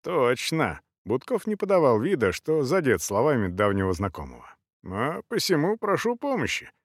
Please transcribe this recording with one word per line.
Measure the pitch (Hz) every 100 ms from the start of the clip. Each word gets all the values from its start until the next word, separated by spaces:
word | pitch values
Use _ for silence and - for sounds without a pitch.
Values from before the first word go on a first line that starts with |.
"Точно!" | - 175 123 127 - 160 117 76 _ _
Будков | - 123 - 226 -
не |
подавал | 208 190 190 143 110
вида, | 143 175 101
что | 85 - 156
задет | 131 185 143 95
словами | - 101 143 135 95
давнего | 90 104 98 95
знакомого. | 90 95 - 67 60 - - _ _
"А | - 95 135 170 -
посему | 214 - 165 165 226
прошу | 208 170 233 240
помощи. | 285 247 165 - - _